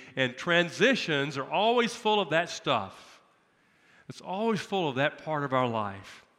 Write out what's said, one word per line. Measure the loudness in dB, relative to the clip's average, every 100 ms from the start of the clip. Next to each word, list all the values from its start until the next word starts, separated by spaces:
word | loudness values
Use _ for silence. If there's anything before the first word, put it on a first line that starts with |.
| -10 -2
and | -2 -2
transitions | 2 2 2 4 4 4 0 0 -2 -4
are | -4
always | 0 2 4 2 0
full | 2 2
of | 2
that | 0 0
stuff. | -4 0 0 -2 -12 -20 -20 _ _ _ _ _ _ _ _ -20
It's | -16
always | -10 -4 0 -2
full | 0 0 0
of | 0
that | -2 -2
part | -4 -4
of | 0
our | 2 2
life. | 0 -2 -6 -16 -20 -20